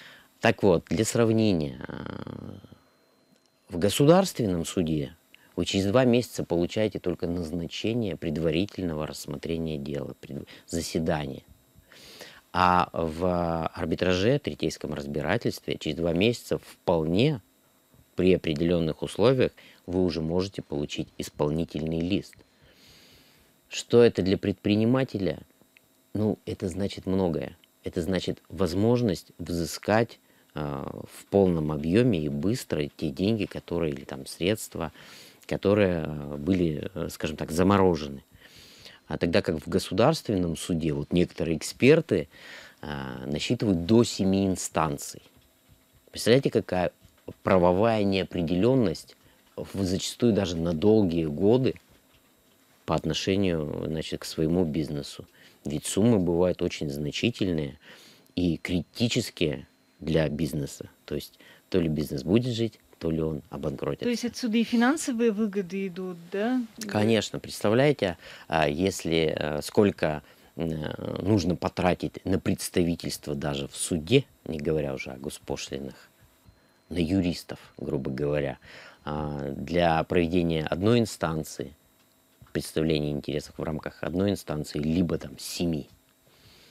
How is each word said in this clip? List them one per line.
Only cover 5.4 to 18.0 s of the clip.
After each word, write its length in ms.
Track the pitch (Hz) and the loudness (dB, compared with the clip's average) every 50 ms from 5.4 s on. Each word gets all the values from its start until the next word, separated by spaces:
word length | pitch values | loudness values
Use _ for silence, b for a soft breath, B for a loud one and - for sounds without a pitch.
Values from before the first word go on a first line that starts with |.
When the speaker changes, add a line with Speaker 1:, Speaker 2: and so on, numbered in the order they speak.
| b b b | b b b
Speaker 1:
вы 80 | 87 87 | -4 -2
через 200 | - - 98 95 | 0 0 0 2
два 180 | 101 98 127 135 | 4 4 4 6
месяца 400 | 123 117 123 117 - - - - | 6 4 4 2 -2 -6 -8 -4
получаете 560 | - 85 85 87 - - 110 110 104 - 98 | 0 0 0 0 0 0 0 0 0 -2 -4
только 260 | - 90 82 - 87 | -4 -4 -4 -4 -4
назначение 920 | 85 87 90 85 78 85 85 85 - - - - 107 117 123 113 95 78 | -4 -4 -4 -4 -4 -6 -6 -6 -6 -8 -6 -4 -2 -2 -2 -2 -4 -4
предварительного 920 | - - 85 - 85 80 82 76 85 101 101 - - 92 85 78 76 78 | -4 -4 -4 -2 0 0 0 2 0 -2 -2 -4 -6 -4 -4 -4 -4 -6
рассмотрения 680 | 71 73 - - 76 71 - - 76 82 82 82 80 78 69 | -6 -8 -10 -10 -10 -10 -8 -6 -6 -4 -4 -4 -4 -4 -6
дела, 360 | 69 73 71 69 65 - - - | -6 -6 -6 -6 -8 -8 -12 -14
пред-, 260 | - - 67 71 - B B B B | -14 -12 -12 -12 -12 B B B B
заседания. 760 | - 87 85 78 - - 90 80 87 82 76 73 67 65 - - - - _ _ _ _ - B B B B B B B B B B B B B _ | -8 -6 -6 -4 -2 -2 -2 0 0 0 -2 -4 -6 -8 -12 -14 -20 -20 _ _ _ _ -20 B B B B B B B B B B B B B _
А 360 | - 90 92 90 90 90 - - | 2 4 6 6 6 6 4 2
в 720 | - 82 82 80 78 82 90 90 90 87 85 82 82 82 82 | 0 -2 -4 -2 -2 -2 0 0 2 0 0 0 0 -2 -2
арбитраже, 720 | - - - 82 80 - - 87 90 90 90 98 120 143 143 | -4 -4 -6 -4 -2 -2 0 2 2 2 2 2 2 2 0
третейском 560 | - - 76 - 82 80 - - - 73 76 | -2 -6 -6 -4 -4 -4 -4 -6 -8 -8 -6
разбирательстве, 800 | 76 71 71 71 76 71 76 98 120 - 120 - - - 78 76 80 | -6 -6 -6 -4 -4 -2 -2 -2 0 -2 -4 -4 -6 -6 -8 -8 -6
через 180 | - 78 73 82 | -4 -6 -4 -2
два 140 | 85 85 80 | 0 0 2
месяца 440 | 85 101 117 120 - - - 85 78 | 4 4 2 2 0 -4 -6 -6 -6
вполне 840 | - - - - _ - 90 82 78 78 87 107 127 156 147 104 - _ _ _ _ _ _ _ _ _ _ - | -6 -10 -20 -4 _ 0 2 2 2 2 2 2 2 2 0 -2 -6 _ _ _ _ _ _ _ _ _ _ -20